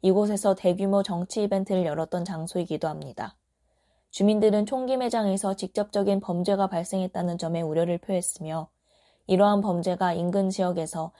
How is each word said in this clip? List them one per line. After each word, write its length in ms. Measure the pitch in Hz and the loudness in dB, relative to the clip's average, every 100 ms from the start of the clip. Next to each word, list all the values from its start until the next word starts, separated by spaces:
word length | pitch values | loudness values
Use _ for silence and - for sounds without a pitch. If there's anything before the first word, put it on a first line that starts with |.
이곳에서 520 | 185 190 208 202 208 | 2 4 2 2 0
대규모 480 | 190 185 180 196 196 | 2 2 2 2 2
정치 400 | 196 175 180 - | 0 -4 -4 -2
이벤트를 440 | 208 196 196 190 170 | 0 0 0 0 0
열었던 380 | 151 160 180 | -2 -2 -4
장소이기도 640 | 175 165 165 185 170 151 160 | -4 -6 -6 -4 -4 -4 -4
합니다. 480 | 151 143 110 104 - _ _ _ _ _ _ _ | -6 -10 -10 -12 -14 _ _ _ _ _ _ _
주민들은 560 | - 202 214 214 208 214 | 2 4 6 4 4 0
총기 300 | 262 254 262 | -2 -2 0
매장에서 580 | 247 233 208 190 196 | 0 0 0 0 -2
직접적인 680 | 196 185 - 208 208 196 196 | -4 -4 -4 -2 0 2 0
범죄가 460 | 196 175 180 202 190 | 0 -2 0 2 0
발생했다는 720 | 175 175 190 185 170 175 175 | -2 -2 -4 -4 -2 -4 -4
점에 240 | 165 165 | -2 -2
우려를 360 | 160 156 170 170 | 0 0 0 -2
표했으며 680 | - 185 175 - 156 160 160 _ _ _ _ _ - | -2 -2 -2 -6 -8 -8 -8 _ _ _ _ _ 0
이러한 360 | 185 202 208 | 4 6 4
범죄가 500 | 202 175 175 180 185 | 2 0 0 0 0
인근 380 | 175 175 196 190 | 0 0 0 0
지역에서 600 | 190 180 175 160 165 160 | 0 -2 -2 -4 -6 -10